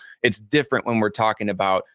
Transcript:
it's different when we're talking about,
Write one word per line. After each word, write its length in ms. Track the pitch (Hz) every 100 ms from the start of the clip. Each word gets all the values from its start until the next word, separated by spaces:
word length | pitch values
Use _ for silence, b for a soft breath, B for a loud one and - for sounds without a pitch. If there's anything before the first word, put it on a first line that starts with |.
| B B
it's 160 | 120 107
different 480 | 107 147 135 123 120
when 120 | 113
we're 120 | 104
talking 380 | 107 110 107 104
about, 340 | 95 98 95 -